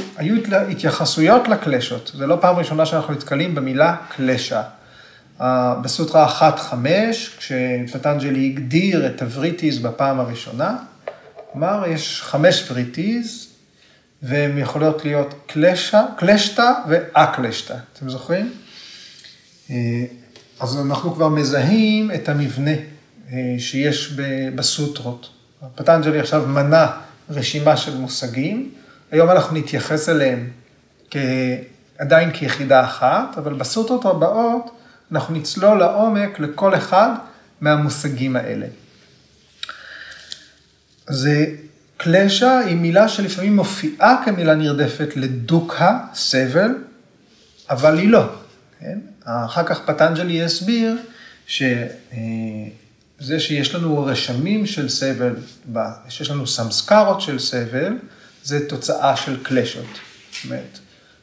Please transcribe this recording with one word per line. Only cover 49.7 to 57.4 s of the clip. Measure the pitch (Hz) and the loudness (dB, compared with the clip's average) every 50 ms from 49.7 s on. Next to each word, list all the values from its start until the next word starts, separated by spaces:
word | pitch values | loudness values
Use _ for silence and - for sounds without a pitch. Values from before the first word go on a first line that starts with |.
| 160 - | -2 -2
פטנג'לי | - - 143 - 156 165 165 156 180 175 165 | -2 -2 2 2 2 2 2 0 -2 -2 -2
יסביר | 165 165 165 165 - 180 202 233 233 226 226 226 247 - - - - - - - - _ | -2 -2 -2 -4 -4 -2 -2 0 0 0 0 -2 -4 -8 -12 -20 -20 -20 -20 -20 -20 _
ש-, | - - - 139 | -10 -4 -2 0
אה, | 127 123 120 117 - - - - - 123 117 113 113 113 113 113 110 107 107 107 107 - - _ _ _ _ _ _ _ - | 0 0 -2 -4 -8 -10 -14 -18 -14 -10 -8 -8 -6 -6 -6 -6 -6 -8 -10 -12 -14 -16 -20 _ _ _ _ _ _ _ -14
זה | 143 131 156 156 | -6 -4 -2 -2
שיש | - - 151 143 135 - - | -2 -2 -2 -2 -2 -2 -2
לנו | 175 170 160 151 143 139 | -2 -2 0 0 0 0
רשמים | 139 127 - - - 123 123 151 190 208 220 208 | 0 -2 -2 -2 -4 -2 -2 -2 0 0 0 -2
של | 202 - 160 143 123 | -2 -4 -4 -4 -4
סבל, | - - 135 135 131 117 123 123 117 - - - - - - 123 110 | -4 -2 -2 -2 -2 -2 -2 -2 -2 -4 -8 -14 -20 -20 -14 -8 -6
ב-, | 113 110 110 110 - - 127 | -6 -6 -6 -8 -14 -16 -16
שיש | - - 147 139 | -12 -10 -8 -6
לנו | 143 143 127 | -4 -4 -4
סמסקרות | 120 - - 113 113 107 - - - 202 214 208 196 185 - | -4 -4 -4 -4 -4 -4 -4 2 4 6 6 6 6 2 0
של | - 156 135 | -2 -4 -4
סבל, | 127 | -4